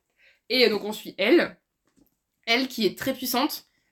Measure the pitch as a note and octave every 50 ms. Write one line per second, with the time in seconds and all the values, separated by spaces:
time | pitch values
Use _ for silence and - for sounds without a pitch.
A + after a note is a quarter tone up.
0 | _ _ _ _ _ _ _ _ _ - B3 B3+ A#3 G#3+ G#3 G3 G3 G#3 G#3+ -
1 | - F3+ - - G3 A#3+ F4 D4+ F#3 - - _ _ _ _ _ _ _ _ _
2 | _ _ _ _ _ _ _ _ - A3+ A#3 C4+ C4 B3+ - A3+ G#3+ - A3 -
3 | - C4+ C4 C4 C4 A3+ B3 A#3+ D4 D4 - - _ _ _ _ _ _